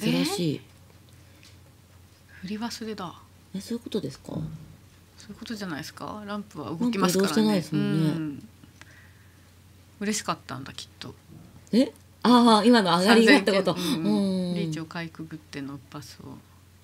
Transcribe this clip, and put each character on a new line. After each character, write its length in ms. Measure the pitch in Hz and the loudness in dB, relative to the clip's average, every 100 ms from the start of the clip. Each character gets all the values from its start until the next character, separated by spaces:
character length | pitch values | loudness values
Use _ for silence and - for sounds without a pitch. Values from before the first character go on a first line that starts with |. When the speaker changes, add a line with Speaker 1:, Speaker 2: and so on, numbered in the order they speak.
| 208 262 | 0 0
Speaker 1:
し 280 | 294 403 165 | 0 -2 -2
い。 40 | - | -4
Speaker 2:
え 20 | |
ー？ 40 | - - - - - - - - - - - _ _ - - - - - | -10 -20 -20 -20 -20 -20 -20 -20 -20 -20 -20 _ _ -20 -20 -20 -20 -18
振 80 | 185 | -12
り 100 | 214 | -8
忘 280 | 233 - 220 | -8 -10 -10
れ 80 | |
だ。 200 | 208 170 - - - - | -10 -12 -14 -20 -20 -14
Speaker 1:
え、 60 | 190 | -14
そ 140 | - | -8
う 40 | 233 | -10
い 20 | |
う 40 | |
こ 60 | - | -6
と 100 | 208 | -6
で 100 | 151 | -6
す 80 | - | -12
か？ 140 | - 156 160 - - - - - - - | -12 -10 -8 -12 -18 -20 -20 -20 -20 -20
Speaker 2:
そ 120 | - | -20
う 40 | |
い 0 | |
う 20 | |
こ 100 | 196 | -18
と 100 | 226 | -14
じ 100 | 214 | -10
ゃ 20 | 190 | -10
な 80 | |
い 40 | 139 | -10
で 60 | |
す 80 | - | -12
か？ 300 | - - 214 208 | -12 -12 -12 -10
ラ 100 | 208 | -10
ン 60 | |
プ 160 | 202 - | -10 -12
は 100 | - | -10
動 200 | 165 240 | -4 -2
き 80 | 196 | 0
ま 100 | 185 | 0
す 100 | 185 | 2
か 80 | 196 | 2
ら 100 | 220 | 2
ね。 0 | |
Speaker 1:
ラ 60 | |
ン 0 | |
プ 0 | |
移 0 | |
動 0 | |
し 0 | |
て 0 | |
な 100 | 214 | 2
い 40 | 196 | 0
で 60 | |
す 120 | - | -2
も 60 | 151 | -2
ん 240 | - 156 | 0 2
ね。 60 | 156 | 0
Speaker 2:
う 20 | 160 | 0
ん。 280 | 156 127 - - - - - - - - - - - - - - - - | -6 -10 -16 -20 -20 -20 -20 -20 -20 -20 -20 -20 -20 -20 -20 -20 -20 -8
嬉 200 | 208 208 | -6 -4
し 20 | |
か 120 | - | -4
っ 40 | 160 - | -8 -8
た 100 | 127 | -12
ん 60 | |
だ、 80 | 131 | -12
き 140 | 123 - | -16 -18
っ 20 | - | -16
と。 160 | 117 - - - - - - | -16 -16 -20 -20 -20 -20 0
Speaker 1:
え？ 200 | 220 294 - - - | 2 2 -2 -20 -2
あ 360 | 208 247 240 214 | 6 8 8 8
あ、 60 | |
今 180 | 220 240 | 8 6
の 140 | 185 170 | 6 4
上 80 | 196 | 6
が 80 | |
り 120 | 226 220 | 8 8
が 120 | 196 | 6
っ 40 | |
て 100 | 196 | 6
こ 100 | 196 | 2
と。 120 | 190 | 0
Speaker 2:
三 80 | - | -2
千 200 | 170 180 | -2 -2
件、 20 | |
う 20 | 185 | 0
ん 0 | |
う 40 | |
ん。 380 | 208 196 185 180 | 0 0 -2 -2
Speaker 1:
う 20 | |
ん。 20 | |
Speaker 2:
リ 120 | 175 165 | -4 -4
ー 60 | |
チ 80 | 156 | -6
を 60 | 160 | -8
か 160 | 175 | -10
い 60 | 165 | -10
く 160 | 165 | -12
ぐ 120 | 160 156 | -14 -16
っ 40 | |
て 200 | - 143 | -14 -12
の 180 | 139 139 131 | -10 -12 -14
パ 100 | 147 | -16
ス 180 | - - | -16 -18
を。 160 | 127 131 - - - - | -18 -18 -20 -20 -20 -20